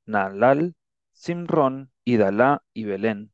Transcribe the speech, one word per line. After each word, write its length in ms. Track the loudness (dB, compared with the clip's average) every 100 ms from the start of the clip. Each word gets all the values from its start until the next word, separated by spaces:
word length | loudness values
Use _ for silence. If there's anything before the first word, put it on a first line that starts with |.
Nalal, 680 | -6 -4 -2 2 4 4 0 -6 _ _ _
Simrón, 800 | _ -10 -8 -2 0 0 -2 -14 _
Idalá 600 | 0 2 2 2 2 2 _
y 100 | -12
Belén 480 | -8 -4 -4 -4 -10